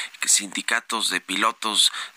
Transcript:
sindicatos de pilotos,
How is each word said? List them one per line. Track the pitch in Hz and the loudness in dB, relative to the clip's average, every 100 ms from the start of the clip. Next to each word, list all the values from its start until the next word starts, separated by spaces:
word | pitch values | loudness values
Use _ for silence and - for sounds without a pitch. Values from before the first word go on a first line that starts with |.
| - - | -10 -6
sindicatos | - - 101 - - 113 - 113 - | 0 2 2 -6 -2 -2 0 -2 0
de | 92 | -2
pilotos, | - 95 113 113 110 101 - - - | -2 0 0 0 -2 2 2 2 -10